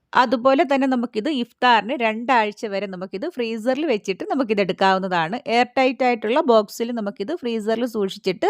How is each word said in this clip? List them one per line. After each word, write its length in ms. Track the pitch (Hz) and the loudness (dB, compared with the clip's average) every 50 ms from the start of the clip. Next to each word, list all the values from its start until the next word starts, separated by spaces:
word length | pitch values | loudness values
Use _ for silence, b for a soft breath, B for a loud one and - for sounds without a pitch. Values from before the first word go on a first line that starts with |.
| _ _ - | _ _ 2
അതുപോലെ 500 | 226 254 226 269 233 240 269 269 285 339 | 2 2 4 2 2 4 4 4 4 4
തന്നെ 240 | 262 285 262 269 262 | 2 2 0 2 0
നമുക്കിത് 420 | 262 240 233 - - 214 208 285 | 0 0 -2 -4 -4 -4 -4 -2
ഇഫ്താറിന് 640 | - 247 240 - _ - 254 247 240 208 190 220 294 | -2 -2 -4 -6 _ 0 2 4 4 4 2 0 -4
രണ്ടാഴ്ച 720 | 247 233 220 220 226 240 247 262 233 214 208 208 - 240 | -2 -2 -2 -2 -2 0 2 2 2 2 0 -2 -6 -8
വരെ 220 | 214 196 196 202 196 | -6 -6 -6 -6 -6
നമുക്കിത് 420 | 185 175 185 196 - 190 262 359 | -8 -10 -10 -10 -8 -8 -8 -6
ഫ്രീസറിൽ 560 | - 254 233 226 226 226 208 254 254 277 320 | -6 -4 -4 -4 -4 -4 -2 -2 -2 -2 0
വെച്ചിട്ട് 380 | 320 226 202 - 196 185 175 320 427 | -2 -2 -2 -2 -4 -6 -6 -4 -4
നമുക്കിത് 320 | 359 262 277 196 220 202 | -2 -2 0 0 0 0
എടുക്കാവുന്നതാണ്. 800 | 196 180 175 - 196 190 190 190 185 185 180 170 160 160 220 - - - | 0 0 0 2 2 2 2 2 0 -2 -2 -2 -2 -2 -4 -6 -4 0
എയർ 200 | 226 240 247 240 - 269 | 2 2 2 2 2 0
ടൈറ്റ് 260 | 262 269 247 - 262 | 2 2 2 0 0
ആയിട്ടുള്ള 380 | 247 240 220 220 214 247 302 | 0 0 0 -2 -2 0 2
ബോക്സിൽ 500 | 320 254 226 214 214 - - - 233 233 | 4 4 4 4 4 2 -4 -6 -6 -6
നമുക്കിത് 440 | 240 233 202 202 202 - 196 226 349 | -4 -6 -6 -6 -6 -6 -6 -6 -6
ഫ്രീസറിൽ 500 | - 240 240 226 220 202 220 226 226 247 | -6 -6 -6 -6 -4 -2 -2 -2 -2 -2
സൂക്ഷിച്ചിട്ട് 600 | 240 226 214 196 190 - 208 - 190 180 - 330 392 | -4 -2 -2 -4 -4 -4 -6 -4 -4 -4 0 2 4